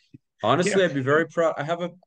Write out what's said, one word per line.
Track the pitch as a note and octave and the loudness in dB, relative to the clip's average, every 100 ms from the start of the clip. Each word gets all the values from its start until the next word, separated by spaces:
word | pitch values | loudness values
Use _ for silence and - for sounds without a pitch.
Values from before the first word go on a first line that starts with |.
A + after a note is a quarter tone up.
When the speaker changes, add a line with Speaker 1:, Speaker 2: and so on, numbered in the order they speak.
| _ - _ _ | _ -20 _ _
Speaker 1:
Honestly, | G#2+ C#3 F3+ G3 | 0 0 2 2
Speaker 2:
Yeah. | F3 | 2
Speaker 1:
I'd | |
be | C#3+ | 0
very | C3 D3+ D#3+ | 0 0 0
proud. | F3+ D#3+ - | 0 -2 -2
I | |
have | D3 E3+ | -6 -6
a, | F3 F3+ | -8 -12